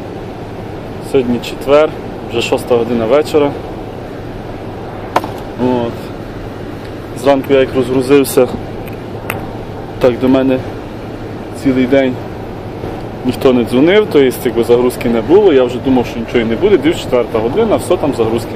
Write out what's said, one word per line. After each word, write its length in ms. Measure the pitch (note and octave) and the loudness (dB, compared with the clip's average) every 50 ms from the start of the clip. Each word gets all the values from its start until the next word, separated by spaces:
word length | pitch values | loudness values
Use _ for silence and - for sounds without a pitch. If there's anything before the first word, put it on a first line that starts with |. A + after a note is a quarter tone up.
| - - - - - - - - - - - - - - - - - - - - - - - | -12 -12 -12 -12 -12 -12 -12 -12 -12 -12 -12 -12 -12 -12 -12 -12 -12 -10 -10 -10 -10 0 0
Сьогодні 260 | C#3 B2+ A#2+ A#2+ A#2 - | 0 2 2 -2 -2 -2
четвер, 460 | - C#3 - - C3 C#3 D3 D#3 D3+ D#3 - - - - - - - | -6 -10 -8 0 4 4 4 4 4 0 -6 -10 -10 -10 -10 -10 -6
вже 120 | - A#2+ A#2 | -4 -4 0
шоста 340 | - - B2 - - B2+ | 0 -2 -2 0 2 2
година 300 | A#2 A#2 A2+ B2 A#2 A2+ | 2 2 0 0 0 2
вечора. 440 | A2 B2+ D3 D3+ - - D#3 C#3+ C#3+ C#3 - - - - - - - - - - - - - - - - - - - - - - - - - - - - - - - - - - - - - - - - - B2 | 4 4 4 2 4 2 2 2 2 0 -4 -8 -10 -10 -10 -10 -12 -12 -12 -12 -12 -12 -12 -12 -12 -12 -12 -10 -10 -12 -10 -10 -10 -10 -10 -10 -10 -10 -10 -10 -4 -4 -4 -4 -4 -8 -10 -10 -10 -6 -2 -2
От. 300 | B2+ B2+ B2 A#2 A#2 - - - - - - - - - - - - - - - - - - - - - - - - - - - | 0 0 0 -2 -4 -4 -8 -10 -10 -10 -12 -12 -12 -12 -10 -10 -12 -12 -12 -12 -12 -12 -12 -12 -12 -12 -12 -12 -12 -10 -2 2
Зранку 300 | C3+ C#3+ C3+ C3 - C#3 | 2 4 2 4 2 4
я 80 | C3+ | 4
як 140 | C3 C3 - | 4 2 2
розгрузився, 760 | C3 B2+ A#2 B2+ C3+ B2+ B2 C#3+ C#3+ C3+ B2+ - C#3 B2+ A#2+ - - - - - - - - - - - - - - - - - - - - - - - - - - - - - - | 0 0 2 0 0 2 4 4 4 4 4 4 4 4 4 2 -6 -8 -8 -10 -10 -10 -10 -12 -12 -12 -10 -12 -10 -8 -8 -8 -6 -8 -8 -10 -10 -12 -12 -12 -12 -12 -12 -6 2
так 200 | - C3 A#2 A2 | 2 2 2 4
до 100 | B2+ B2+ | 2 4
мене 300 | C3+ C3 C3 C3+ C3 C3 A#2+ - - - - - - - - - - - - - - - - - - - - | 4 4 4 2 2 0 -2 -6 -8 -10 -10 -10 -12 -12 -10 -10 -10 -10 -10 -10 -10 -10 -10 -10 -10 -2 0
цілий 240 | C#3+ B2+ C3 C3 | 0 2 2 2
день 280 | B2 C3+ C#3 C3+ C3 B2 A2 - - - - - - - - - - - - - - - - - - - - - | 4 4 4 4 2 0 -4 -8 -10 -10 -10 -10 -12 -12 -12 -12 -12 -10 -10 -10 -8 -8 -8 -10 -10 -10 -6 -4
ніхто 280 | B2+ A#2+ - - C3+ B2+ | -4 -4 2 2 4 4
не 120 | B2 A#2 | 4 2
дзвонив, 420 | G#2 A#2+ B2 C#3+ E3+ F#3 G#3+ G#3+ E3+ - | 2 4 4 6 6 6 4 4 4 4
то 80 | D3+ | 6
є, 120 | C#3 B2+ A#2 - - | 6 6 4 0 -2
якби, 200 | B2+ A2 A#2 A#2 | -2 0 0 4
загрузки 440 | A2+ A#2+ A#2+ B2 B2+ A#2+ - - B2 | 4 4 4 4 2 0 0 -2 0
не 120 | A#2 A#2 | 0 0
було, 320 | G#2+ A2+ D#3+ G3+ G#3+ F#3+ D3+ | 2 6 6 6 8 8 6
я 120 | C3 B2+ | 6 4
вже 140 | A#2+ B2 B2 | 4 0 -2
думав, 280 | A2+ C3+ C3 B2+ A#2 | 0 2 2 2 2
що 140 | - - A#2+ | 0 -4 -6
нічого 180 | A2+ A2 - B2 | -8 0 0 0
і 60 | A2+ | 2
не 120 | A2+ A2+ | 2 0
буде, 220 | A2 E3 G#3 G#3 D#3 | 2 4 4 4 4
десь 220 | C3 D3+ F3 - | 4 2 0 0
четверта 380 | - - - B2 A#2 - - A2+ | -2 0 0 2 0 2 0 0
година, 380 | G#2+ A#2 C#3+ G3+ A#3 A3+ E3+ | 0 0 0 2 2 2 2
все, 200 | C3 - - F3 | 0 2 0 0
там 180 | F3+ - D3 B2 | 0 2 -2 0
загрузки 360 | A2 A2+ A2 A2+ A#2 - - A2 | 0 0 0 0 -2 -2 -4 -6